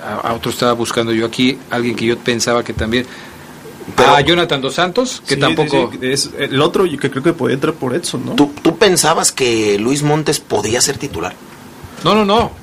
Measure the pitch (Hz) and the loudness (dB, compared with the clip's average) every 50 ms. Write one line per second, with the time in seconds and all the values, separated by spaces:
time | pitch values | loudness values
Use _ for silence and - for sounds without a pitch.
0 | - 110 107 110 - - 117 113 - 123 117 - 127 123 120 113 117 - - 123 | -10 -8 -8 -6 -4 -4 -4 -4 -4 -6 -2 0 2 2 2 2 0 -2 -2 -2
1 | 117 113 117 113 113 113 113 - 127 127 131 - - - - 120 120 120 113 101 | 0 0 0 0 0 -2 0 2 2 2 2 0 -6 -6 -4 -2 -2 -2 -2 -2
2 | 113 113 117 117 - - 120 113 104 - 120 120 113 - 113 - 117 110 113 123 | 0 0 0 0 0 -2 -2 0 0 0 0 0 -2 -2 -4 -4 -2 0 0 -2
3 | 123 - - - - - - - - - - - - - - - - - - - | -2 -4 -10 -16 -18 -18 -20 -20 -20 -20 -20 -18 -18 -18 -18 -16 -16 -4 2 4
4 | 123 135 143 143 143 - 170 175 170 160 151 139 127 135 131 - 170 185 175 - | 6 6 6 6 4 4 2 2 2 0 0 -2 -2 -2 -2 0 -2 0 0 0
5 | 262 254 - - - - 139 139 143 139 165 151 156 151 139 139 127 117 - 127 | -2 -2 -4 -8 -4 -4 -2 0 2 0 2 2 0 2 2 0 0 0 -4 -4
6 | 127 127 135 139 - - - - 139 127 139 135 147 165 180 - 196 180 151 131 | -4 -2 -2 -2 -2 -4 -4 -6 -4 -2 2 2 2 2 4 2 2 2 0 -2
7 | - 135 - 139 131 - - - 127 123 151 - 143 151 156 - - 127 120 170 | -2 -2 -2 0 0 0 0 0 0 0 0 0 0 -2 -2 -2 -4 -4 -4 -4
8 | 175 - - - 120 123 170 247 147 - - - - - - - 226 202 180 160 | -4 -4 -6 -6 -6 -2 2 2 2 2 2 0 0 0 2 4 4 4 4 4
9 | - 151 165 196 185 - - - 135 120 113 113 107 104 101 101 107 120 139 147 | 2 2 2 2 0 -2 -2 0 0 0 2 2 2 2 2 2 2 0 0 0
10 | 147 147 147 156 151 151 151 - - - - 107 104 107 110 123 123 - 139 - | 2 2 2 2 2 0 -2 -2 -4 -4 -2 -2 0 0 0 0 0 0 -2 -4
11 | - - 87 82 85 90 90 - - - - - - - - - - - - - | -6 -8 -6 -6 -6 -8 -8 -12 -16 -20 -20 -20 -20 -20 -20 -20 -20 -18 -16 -2
12 | - 156 196 220 214 196 202 233 226 - - - | 2 4 4 4 4 4 4 2 2 0 -4 -10